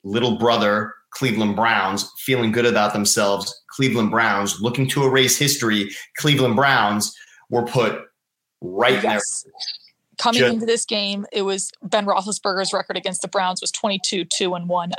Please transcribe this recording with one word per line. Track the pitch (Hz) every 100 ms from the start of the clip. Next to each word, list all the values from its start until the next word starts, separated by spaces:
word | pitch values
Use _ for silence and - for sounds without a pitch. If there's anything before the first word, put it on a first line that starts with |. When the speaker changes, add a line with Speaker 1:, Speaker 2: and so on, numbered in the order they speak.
Speaker 1:
little | 98 110 123 107
brother | 117 113 104 104 107 - _
Cleveland | - 131 107 107
Browns | 101 113 107 95 98 - -
feeling | - 127 110
good | 113
about | 120 107 104
themselves. | 104 101 - 101 101 - - -
Cleveland | - 131 117 107
Browns | 113 113 101 101 92
looking | 113 123 131
to | 147
erase | 135 131 127 -
history. | 143 139 117 104 98 - - -
Cleveland | 151 135 127
Browns | 110 139 127 104 104 107 - - - _
were | 120
put | 117 131 110 - - _ _ _ _ _
right | 90 98 120
in | 131
there. | -
Speaker 2:
Yes. | 107 - - - - - - _ _ _ -
Coming | 240 233
Speaker 1:
Just | 247
Speaker 2:
into | 233
this | 226 226
game, | - 214 202 202 202
it | 214
was | 196 196 - -
Ben | 196 214
Roethlisberger's | 202 190 190 196 202 190 190
record | 190 - 190
against | 190 185
the | 190
Browns | 202 185 185
was | -
twenty-two, | - 214 190 - 196
two | 170 - 185
and | 180 175
one. | 175 175